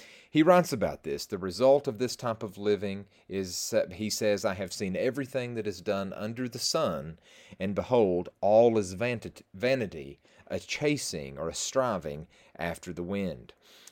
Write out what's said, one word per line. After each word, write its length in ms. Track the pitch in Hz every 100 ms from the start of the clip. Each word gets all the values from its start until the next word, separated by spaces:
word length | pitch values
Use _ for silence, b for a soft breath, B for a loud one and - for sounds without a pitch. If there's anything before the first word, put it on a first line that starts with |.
| B B B
He 140 | 151
writes 280 | 156 180 175
about 320 | 127 87 69
this. 220 | - 69
"The 140 | - 98
result 500 | 92 87 131 139 139
of 100 | 107
this 180 | 123 -
type 260 | 123 110
of 160 | 110 92
living 480 | 101 101 101 98 101 b -
is," 420 | 95 92 87 - 113 -
he 180 | 90 107
says, 340 | - 107 101
"I 100 | 104
have 200 | 95 95
seen 200 | - 101
everything 600 | 90 117 127 131 135 123
that 120 | 120 107
is 140 | 95
done 320 | 92 98 98
under 380 | - 104 117 127
the 80 | 117
sun, 600 | - 170 139 78 73 80 B B B -
and 160 | 95
behold, 540 | 95 87 123 104 87 90 -
all 340 | 95 107 120 113
is 180 | 95
vanit-, 480 | 92 120 120 95 - -
vanity, 640 | 95 120 131 104 82 69 69 b b -
a 100 | 95
chasing 800 | - - 151 147 - 87 69 67
or 100 | 80
a 60 |
striving 720 | 76 - 135 127 98 78 73 80 b b -
after 360 | 85 82 -
the 100 | 85
wind." 520 | 87 101 95 67 57 _ B B B